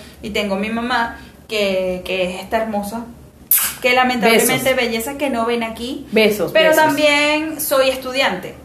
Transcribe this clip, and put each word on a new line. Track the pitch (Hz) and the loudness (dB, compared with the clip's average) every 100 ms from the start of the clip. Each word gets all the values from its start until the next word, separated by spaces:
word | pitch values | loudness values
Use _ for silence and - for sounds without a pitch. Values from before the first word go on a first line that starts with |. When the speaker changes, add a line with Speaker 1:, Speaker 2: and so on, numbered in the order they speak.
| - - | -16 -14
Speaker 1:
Y | 220 | -8
tengo | 214 202 190 | -4 -2 -2
mi | 214 | -4
mamá, | 226 240 247 - - - - - | -4 -2 -2 -2 -6 -18 -20 -6
que, | 214 196 185 185 180 | -2 0 0 -2 -4
que | 180 185 | -4 -4
es | 180 185 | -4 -6
esta | 190 220 | -4 -4
hermosa, | 220 208 196 226 240 - - - - - - - | -2 -4 -6 -8 -12 -16 -20 -14 -4 -2 -2 0
que | 247 | 2
lamentablemente | 247 254 247 233 226 240 254 262 | 4 2 4 4 4 4 2 0
Speaker 2:
Besos. | 254 | 0
Speaker 1:
belleza | 233 226 277 277 | 0 -2 -6 -4
que | 285 | -2
no | 233 226 | -2 -2
ven | 233 | -2
aquí. | 226 226 240 294 - | -4 -8 -8 -10 -2
Speaker 2:
Besos, | 220 214 208 160 | 2 4 2 0
Speaker 1:
Pero | 311 320 | 4 4
Speaker 2:
besos. | 311 | 6
Speaker 1:
también | 311 285 302 294 294 302 311 294 | 4 4 2 4 2 0 -2 -6
soy | - 269 262 | 0 2 2
estudiante. | 262 254 262 247 185 - - | 0 -4 0 0 -2 -10 -14